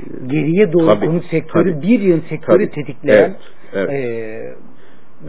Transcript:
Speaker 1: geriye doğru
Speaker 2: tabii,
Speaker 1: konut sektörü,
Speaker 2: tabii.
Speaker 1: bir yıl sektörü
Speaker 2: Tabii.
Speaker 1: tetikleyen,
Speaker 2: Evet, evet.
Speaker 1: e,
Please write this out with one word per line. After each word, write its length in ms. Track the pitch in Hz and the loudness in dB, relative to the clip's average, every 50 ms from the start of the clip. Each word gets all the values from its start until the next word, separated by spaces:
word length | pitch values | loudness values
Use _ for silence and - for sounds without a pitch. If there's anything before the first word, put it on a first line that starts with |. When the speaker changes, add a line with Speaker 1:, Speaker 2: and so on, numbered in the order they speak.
| - - - - 131 | -10 -10 -8 -8 -6
Speaker 1:
geriye 460 | 127 139 156 143 151 165 190 214 170 156 | -2 -2 0 2 2 4 4 4 4 4
doğru 120 | 175 165 | 4 4
Speaker 2:
tabii, 200 | 160 - 101 - | 2 2 0 -2
Speaker 1:
konut 200 | 147 165 175 151 | 0 0 -2 -2
sektörü, 480 | - 165 160 - - - 165 165 190 165 | -2 -2 -2 -2 0 0 2 2 2 0
Speaker 2:
tabii. 140 | 143 147 | 0 2
Speaker 1:
bir 120 | 190 247 226 | 2 2 4
yıl 220 | 202 190 165 156 | 4 4 2 2
sektörü 360 | - - 156 151 - - 180 | 0 -4 -6 -4 2 4 4
Speaker 2:
Tabii. 120 | 180 - - | 4 4 2
Speaker 1:
tetikleyen, 680 | - 147 147 - - - - 143 117 104 92 - 196 - - - - - - - - | -2 -6 -8 -8 -8 -4 2 6 6 6 6 4 0 -4 -10 -10 -10 -10 -10 -6 -4
Speaker 2:
Evet, 160 | 98 95 87 | -2 -2 -2
evet. 0 | |
Speaker 1:
e, 640 | 139 139 127 120 113 113 110 110 113 113 120 123 131 - - - - - - - - - - - - - - | -2 -2 -4 -4 -4 -4 -6 -6 -8 -8 -8 -10 -10 -10 -10 -10 -10 -10 -10 -10 -10 -10 -10 -10 -10 -10 -6